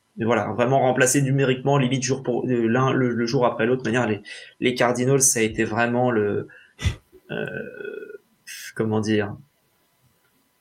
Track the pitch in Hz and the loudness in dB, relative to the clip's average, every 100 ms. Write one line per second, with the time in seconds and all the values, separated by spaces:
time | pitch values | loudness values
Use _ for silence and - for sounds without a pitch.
0 | _ - 113 113 104 104 120 139 127 135 | _ -4 0 0 0 0 2 4 4 4
1 | 127 143 135 139 131 131 131 143 123 131 | 4 4 2 2 2 0 2 2 2 0
2 | 123 131 - 117 123 120 113 123 131 123 | -2 -4 -2 -2 0 0 2 2 2 2
3 | 123 113 117 139 120 - 113 127 117 123 | 0 0 0 2 2 2 0 0 0 0
4 | 110 101 - - - - 123 123 120 117 | 0 -4 -6 -18 -18 -4 -2 2 0 2
5 | 127 139 127 117 110 113 107 107 120 120 | 2 4 2 2 0 0 -2 0 0 2
6 | 123 110 104 104 - - _ - - - | 2 2 0 -2 -6 -14 _ -4 -4 -4
7 | _ - - 57 53 - - - - - | _ -20 -10 -8 -8 -8 -12 -12 -12 -12
8 | - - _ _ - - - - 110 110 | -14 -18 _ _ -20 -16 -12 -4 0 0
9 | 107 107 101 - - _ _ _ _ _ | 2 0 0 -8 -16 _ _ _ _ _
10 | _ _ _ _ _ _ | _ _ _ _ _ _